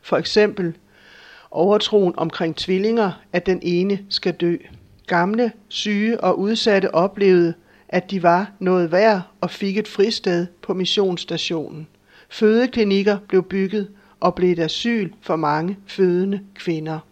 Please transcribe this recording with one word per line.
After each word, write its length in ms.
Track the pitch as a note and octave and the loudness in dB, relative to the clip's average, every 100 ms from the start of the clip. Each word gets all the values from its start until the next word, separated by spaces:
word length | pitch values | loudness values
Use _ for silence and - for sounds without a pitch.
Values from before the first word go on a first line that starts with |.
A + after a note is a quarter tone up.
For 160 | - D3 | -2 -2
eksempel 560 | E3+ - G#3+ G#3+ F3 D#3+ _ _ - - - - - | 0 2 2 0 -6 -6 _ _ -20 -20 -20 -20 -10
overtroen 640 | - F3+ G#3 - G#3+ F#3 - | 0 2 2 2 2 2 0
omkring 380 | E3 - E3+ D#3 | -6 -2 -4 -4
tvillinger, 560 | - F#3+ G#3 A3+ G3+ D3+ _ | -2 0 2 0 0 -4 _
at 120 | F3 F3 | -4 -2
den 140 | F#3 | -2
ene 380 | - F3 F#3+ G3 G3 | 0 0 0 -2 -4
skal 240 | - F#3+ | -4 -4
dø. 220 | E3+ F3 E3+ - - - - - | -2 -2 -2 -6 -20 -20 -20 -2
Gamle, 460 | F3+ F3+ A3 A#3+ - _ | 0 0 0 -2 -4 _
syge 540 | - G#3 G#3 A3 A#3 | -8 -2 0 0 0
og 160 | F3+ F3 | 0 0
udsatte 560 | G3 A3+ - G3 - D#3+ | 0 0 2 2 2 0
oplevede, 580 | F#3+ G3 G3+ F3+ E3+ E3 _ _ _ | 0 2 4 6 4 -2 _ _ _
at 220 | F#3+ F3+ | -4 -4
de 120 | G3 | 0
var 280 | E3+ F3 G3+ - | 2 2 0 -4
noget 320 | F#3 F#3 E3+ | 0 2 2
værd 300 | F3 A3 G3+ F3 _ | 4 4 2 -2 _
og 100 | F#3 | -8
fik 260 | - G3+ G3 | -4 -4 -2
et 100 | G#3+ | -4
fristed 600 | - G3+ A3+ - F3 F3+ _ | 0 0 0 -2 -2 -2 _
på 120 | - | -8
missionsstationen. 1120 | F#3+ F3+ G3+ F#3+ F3 - E3 - E3+ C#3+ D#3 D#3 _ _ - _ | -4 -2 0 0 -2 -6 -8 -4 -6 -6 -12 -18 _ _ -20 _
Fødeklinikker 880 | - G#3+ A3 B3 A#3+ G#3 G3 G3 G3+ G3+ | 0 4 4 2 0 2 2 2 0 0
blev 160 | F#3+ | 0
bygget 460 | F#3 F#3+ F#3+ G#3+ G3 - _ _ | 0 -2 -2 -2 -6 -10 _ _
og 160 | F3+ F3+ | -2 0
blev 160 | F3+ | 0
et 80 | E3+ | 2
asyl 520 | D#3+ - A#3 A#3 F3+ - | -2 -2 -2 -2 -4 -8
for 140 | - D#3+ | -6 -2
mange 420 | D3+ D3+ E3+ G3 - | 0 -2 -2 -6 -12
fødende 540 | - F#3+ F3 F#3+ G3 G3+ - | 0 2 2 0 -4 -8 -12
kvinder. 440 | - D#3+ D#3 D#3 - | -6 -4 -4 -8 -10